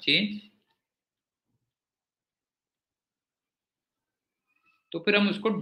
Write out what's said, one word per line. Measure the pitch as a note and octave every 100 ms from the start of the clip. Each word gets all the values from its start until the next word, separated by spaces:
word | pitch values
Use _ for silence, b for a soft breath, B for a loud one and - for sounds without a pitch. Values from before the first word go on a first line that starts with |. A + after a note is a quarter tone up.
change, | - D#3 G#3 - - _ _ _ _ _ _ _ _ _ _ _ _ _ _ _ _ _ _ _ _ _ _ _ _ _ _ _ _ _ _ _ _ _ _ _ _ _ _ _ _ _ _ _ _
तो | E3+
फिर | F#3 G#3
हम | G3+
उसको | E3+ A3 F#3